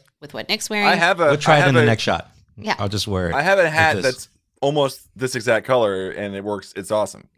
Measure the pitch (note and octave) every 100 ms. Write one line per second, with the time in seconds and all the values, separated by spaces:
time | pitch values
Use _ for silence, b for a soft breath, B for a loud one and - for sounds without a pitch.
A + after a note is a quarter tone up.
0 | _ _ D3 - - - - G#3+ G3+ F3
1 | E3+ F#3 D#3 D3 D3 D3 C#3 B2 - A2
2 | - F2 - _ _ - G#2+ - G2+ G2+
3 | G#2+ F#2 F2 C3 E3 G3 E3 D#3 D#3+ G#2+
4 | C3 B2+ - _ _ - C#3 D3 C#3 -
5 | - G2 B2+ B2+ A2+ A2 - B2+ G#2+ F#2+
6 | F#2 - G2+ G2 G2+ G2+ - - F#2+ G#2+
7 | G2+ - -